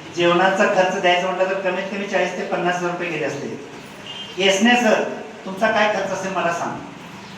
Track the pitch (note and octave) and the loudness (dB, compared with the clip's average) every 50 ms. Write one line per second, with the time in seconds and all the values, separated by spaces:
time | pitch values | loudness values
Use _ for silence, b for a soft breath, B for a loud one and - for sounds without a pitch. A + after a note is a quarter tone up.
0 | - - - E3+ F3 E3+ F3 F3 F#3 G3 F#3+ G3+ G#3 - G3+ F#3 F#3 F#3 G3 F#3+ | -14 -8 -2 2 4 4 6 6 6 4 4 4 4 4 4 4 2 2 2 2
1 | F3+ F3 F3+ F3+ F#3 F#3 F3+ F3+ F#3+ G3 F#3+ F#3+ F#3 F#3 F3+ F#3 F#3+ - G#3 G3 | 2 4 4 4 2 0 0 0 0 0 0 0 0 -2 -2 -2 -4 -4 -6 -6
2 | G3+ - G3 F3+ F3+ F3+ - G#3+ G3 - F#3 F3 F3 F3 F3 F3 F3 F3 F3 E3+ | -4 -2 0 0 0 0 -2 -4 -4 -4 -2 -2 0 0 0 0 -2 -2 -2 -4
3 | F3 E3+ E3 D3+ D3 C3+ C#3 C#3 - A2 - - - - - - - - - - | -4 -4 -4 -4 -4 -4 -4 -4 -6 -8 -8 -10 -12 -14 -16 -16 -16 -16 -16 -16
4 | - - - - - - - F3+ F#3+ F#3+ G3 G3 A3 A#3+ A#3+ - A3 A3 G3+ - | -14 -14 -12 -12 -12 -10 -4 2 4 4 4 6 6 6 6 6 4 4 4 4
5 | - - - - - - - - - F#3+ F#3 - A3 G3 A3 G#3 G#3+ G#3+ G3 F#3+ | 2 -2 -4 -8 -10 -12 -14 -12 -12 -10 -4 0 0 2 4 4 2 2 2 0
6 | G3 F#3+ F#3 - F#3+ F#3+ F#3 F3 E3 E3+ E3+ - - A2 G2+ - - - - - | -2 -2 -4 -4 -4 -4 -2 -2 0 0 0 -2 -4 -4 -6 -8 -10 -12 -14 -14
7 | - - - - - - - | -16 -16 -16 -16 -16 -16 -16